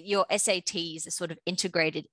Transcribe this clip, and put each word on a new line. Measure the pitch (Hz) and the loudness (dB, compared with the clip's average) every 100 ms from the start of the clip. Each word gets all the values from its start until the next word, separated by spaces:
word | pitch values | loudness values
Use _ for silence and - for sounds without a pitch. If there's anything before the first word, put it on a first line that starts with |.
your | 175 202 185 | -2 2 4
S | 202 220 | 2 2
A | 185 | 2
Ts | - 170 170 160 - | 0 -4 -6 -8 -8
are | |
sort | - 175 | -6 -6
of | 160 - | -4 -4
integrated | 185 190 175 160 151 151 | -2 0 2 2 0 -4